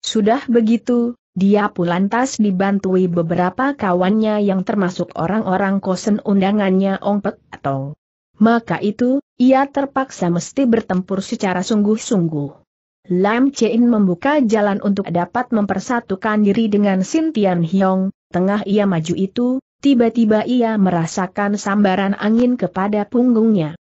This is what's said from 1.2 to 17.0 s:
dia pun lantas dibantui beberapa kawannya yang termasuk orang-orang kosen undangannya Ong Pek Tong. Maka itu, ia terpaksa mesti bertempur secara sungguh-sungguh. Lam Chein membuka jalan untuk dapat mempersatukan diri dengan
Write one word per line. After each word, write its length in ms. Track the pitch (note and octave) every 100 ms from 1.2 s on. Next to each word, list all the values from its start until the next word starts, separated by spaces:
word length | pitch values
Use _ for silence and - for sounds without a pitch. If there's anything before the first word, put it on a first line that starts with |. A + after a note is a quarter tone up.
| _ -
dia 320 | G3 G#3 G#3
pun 240 | - F3
lantas 480 | F3 G3 A3+ C4 -
dibantui 720 | G#3 F#3 G3 G3+ F#3+ F#3 F#3
beberapa 640 | E3+ E3 E3+ F3+ F#3 C4+ C#4+
kawannya 640 | G3+ F3+ F#3 A3 G#3+ G#3+
yang 240 | G3+ F#3+
termasuk 480 | F#3 G#3+ F3+ F#3 F3
orang-orang 720 | - E3 G#3 A3 F#3+ G3 G3
kosen 400 | G3 F3+ - G#3
undangannya 720 | - G3 F#3+ G#3 G3 F#3+ G3 F#3+
Ong 160 | - G3+
Pek 400 | G3 - _ -
Tong. 320 | C#3 C3+ C#3 D3+ _ _ _ _
Maka 440 | A3 A#3 A3+ E3
itu, 400 | G#3 G#3+ B3 C4+ - _
ia 240 | B3+ C4+ C#4
terpaksa 600 | C#4 C#4 C4+ C4+ - F3+
mesti 400 | E3+ - - C4+
bertempur 560 | A3+ - F#3 F#3 F#3+
secara 400 | F#3+ A3+ G3+ F3+
sungguh-sungguh. 840 | F#3 A3 G#3 A3 - G#3 E3+ D#3 C#3+ - _ _ _ _ _
Lam 440 | F3+ G3 A#3 C4+
Chein 360 | C#4 A3 A3+ A#3+
membuka 560 | A3+ G3 F3 C4+ D4+
jalan 360 | A#3+ A3 G#3 G3
untuk 240 | G#3 G3 F#3+
dapat 440 | E3+ F3 - B3
mempersatukan 920 | A3 G3+ G3+ - A#3+ - F#3+ A3 G#3+
diri 240 | G#3 G3+ A3+
dengan 320 | G3+ G3+ F#3+